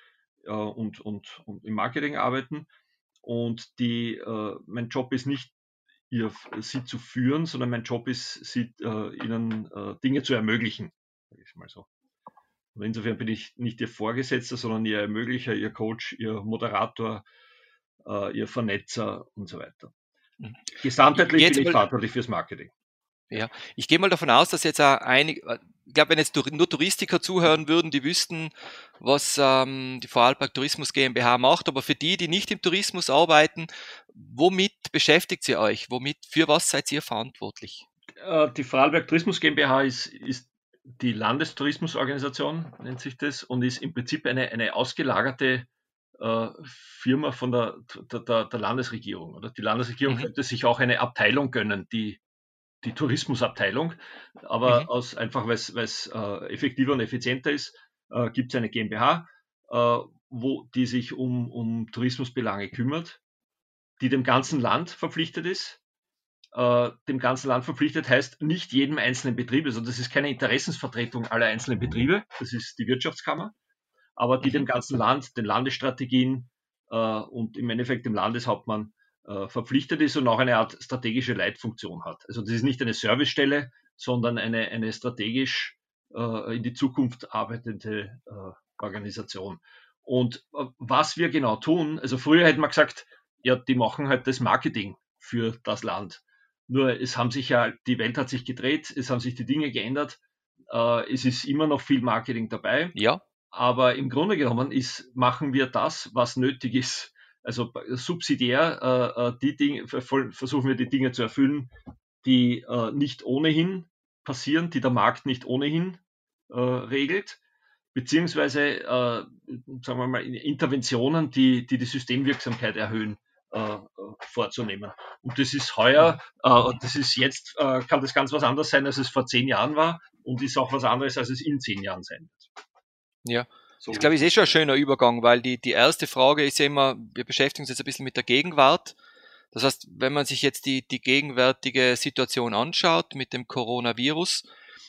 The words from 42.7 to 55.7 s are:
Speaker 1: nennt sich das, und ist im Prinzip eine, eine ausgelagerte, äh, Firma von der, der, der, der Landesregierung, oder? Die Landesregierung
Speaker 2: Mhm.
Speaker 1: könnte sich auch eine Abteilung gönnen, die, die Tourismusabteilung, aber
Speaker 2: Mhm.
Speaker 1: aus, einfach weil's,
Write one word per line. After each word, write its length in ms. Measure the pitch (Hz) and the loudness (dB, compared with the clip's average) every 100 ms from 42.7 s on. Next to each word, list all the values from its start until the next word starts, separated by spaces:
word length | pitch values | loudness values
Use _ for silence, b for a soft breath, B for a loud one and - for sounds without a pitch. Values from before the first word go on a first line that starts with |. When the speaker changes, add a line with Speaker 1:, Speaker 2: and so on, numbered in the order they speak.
| - | -12
Speaker 1:
nennt 160 | 120 127 | -12 -12
sich 180 | 139 127 | -12 -6
das, 280 | 147 139 | -6 -6
und 180 | - 127 | -6 -2
ist 160 | 127 127 | -2 -2
im 160 | 135 | -6
Prinzip 320 | 127 123 160 127 | -6 -6 -4 -2
eine, 240 | 127 127 | -2 -2
eine 240 | 117 110 | -2 -2
ausgelagerte, 920 | 104 127 - 139 98 123 127 131 127 123 _ _ _ _ - | -2 -2 -2 0 0 0 0 0 0 -4 _ _ _ _ -8
äh, 280 | 113 113 113 - | -2 -2 -4 -8
Firma 720 | - - - - 127 135 147 | -20 -20 -20 -6 0 0 0
von 180 | 127 127 | -4 -2
der, 280 | 120 113 - - - - | 0 0 -4 -18 -20 -12
der, 80 | 120 | -8
der, 240 | - 117 | 0 0
der 160 | 107 117 | 0 -4
Landesregierung, 720 | 101 127 127 117 101 95 82 | -4 -2 -4 -8 -10 -10 -12
oder? 160 | - 113 | -14 -14
Die 120 | - | -6
Landesregierung 520 | 107 113 120 123 139 | -2 0 -2 0 0
Speaker 2:
Mhm. 60 | 123 | 0
Speaker 1:
könnte 240 | 127 143 | -4 -4
sich 200 | 127 120 | -4 0
auch 140 | 120 120 | 2 4
eine 220 | 123 120 | 2 2
Abteilung 500 | 123 - 107 131 135 | 0 2 2 2 0
gönnen, 380 | 123 107 101 87 | -2 -2 -4 -4
die, 300 | 113 107 101 _ _ _ _ _ _ | -6 -6 -8 _ _ _ _ _ _
die 80 | 120 | -8
Tourismusabteilung, 1040 | - 147 151 - 131 123 - 101 117 165 - B B B - | -2 0 0 -2 0 0 0 -2 0 -4 -6 B B B -6
aber 400 | - 117 123 120 | -2 2 4 4
Speaker 2:
Mhm. 60 | 123 | 4
Speaker 1:
aus, 280 | 123 123 - | -2 -4 -6
einfach 320 | 110 131 110 | -4 -2 0
weil's, 260 | 110 - | -2 -4